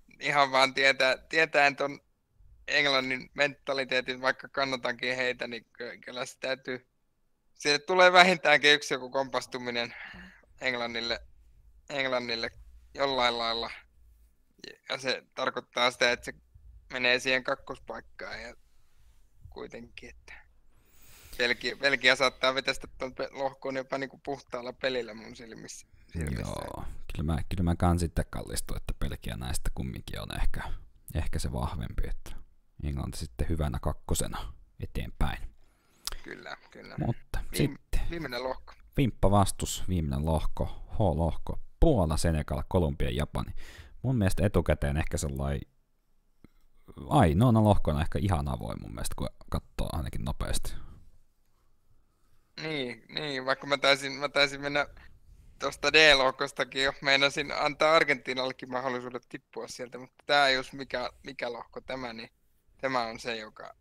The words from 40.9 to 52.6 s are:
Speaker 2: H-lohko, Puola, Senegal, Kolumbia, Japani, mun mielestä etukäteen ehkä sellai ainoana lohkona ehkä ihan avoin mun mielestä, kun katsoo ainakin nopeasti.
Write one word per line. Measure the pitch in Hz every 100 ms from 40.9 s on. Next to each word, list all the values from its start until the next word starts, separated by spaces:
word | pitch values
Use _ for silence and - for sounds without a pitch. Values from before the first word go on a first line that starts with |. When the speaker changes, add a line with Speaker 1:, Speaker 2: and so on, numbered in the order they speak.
Speaker 2:
H-lohko, | - 95 76 85 - - - - -
Puola, | 165 117 80 -
Senegal, | 85 78 - 64 -
Kolumbia, | 92 76 73 69
Japani, | 62 71 67 - - - - - -
mun | 123 123
mielestä | 92 - 104
etukäteen | 90 80 76 71 76
ehkä | - 85
sellai | 71 67 69 69 - _ _ _ _ _ _ _ - _ - - - - 67
ainoana | 147 90 80 127 110
lohkona | 107 98 - 71
ehkä | - -
ihan | 101 78 69
avoin | 60 55 50
mun | 50
mielestä, | 55 - -
kun | 57 - -
katsoo | - - - -
ainakin | - - -
nopeasti. | - - - - - - - - - - - _ _ _ _ _ _ _ _ _ _ - _ -